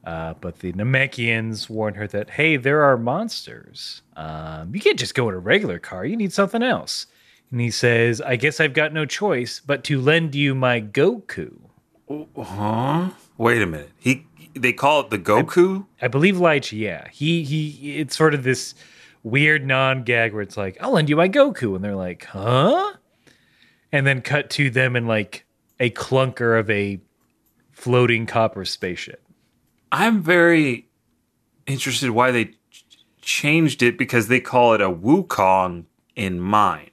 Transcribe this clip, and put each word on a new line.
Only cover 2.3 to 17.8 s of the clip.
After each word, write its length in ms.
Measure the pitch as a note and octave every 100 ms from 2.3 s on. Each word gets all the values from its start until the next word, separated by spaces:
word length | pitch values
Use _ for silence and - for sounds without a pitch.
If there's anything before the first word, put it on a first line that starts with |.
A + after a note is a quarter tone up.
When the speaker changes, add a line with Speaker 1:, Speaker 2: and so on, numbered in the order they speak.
Speaker 1:
"Hey, 260 | - D#3 D3+
there 260 | B2+ D3
are 120 | D3 B2+
monsters. 1040 | A#2 D3+ A3+ - - A2+ - - - - _ -
Um, 580 | D#2+ D#2 D#2+ D#2+ E2
you 60 | D#3
can't 180 | G4 -
just 160 | C3
go 140 | - A#2+
in 60 |
a 40 | F#2
regular 400 | F#2 F3+ G3+ F2
car. 260 | - F#2+ G#2+
You 100 | A3+
need 160 | G3+
something 300 | - G3 A3+
else." 440 | B3 B3+ - - - _ _ _ _
And 100 | A#2+
he 100 | A#2+
says, 500 | G#2+ B2 A#2 A#2 A#2
"I 160 | - B2+
guess 240 | C#3 D3
I've 140 | D#3
got 180 | C#3 D#3
no 120 | D#3 D3+
choice 540 | - G#3 C#3+ A#2+ -
but 240 | - C#3+
to 160 | - C#3+
lend 340 | C3 E3 E3
you 200 | C#3 C#3+
my 260 | C3 B2+ A#2+
Goku." 800 | G#2+ A#2 E3 A#3 - - D#2+ - _ _ _ _ _
Speaker 2:
Oh, 200 | D3 D#3 -
huh? 720 | A#2 G2 G#2 A2 C3 D#3 F3+ - _ _
Wait 220 | A2+ A#2+
a 40 | G2
minute. 240 | D#2 C#2+ _
He, 280 | B2 C3 - _ -
they 180 | - B2
call 280 | - C#3 D3+
it 100 | B2+
the 80 | G#2+
Goku? 680 | F2 G#2+ D#3 - F3+ F#3+ G3 _
Speaker 1:
I, 40 |
I 40 | B2
believe 300 | C3+ F3 F#3
Light, 320 | F3 D3 C3
yeah. 380 | G#2+ G#2+ D#2+ -
He, 320 | - D3+ E3+
he, 560 | D3 D#3 D3+ C3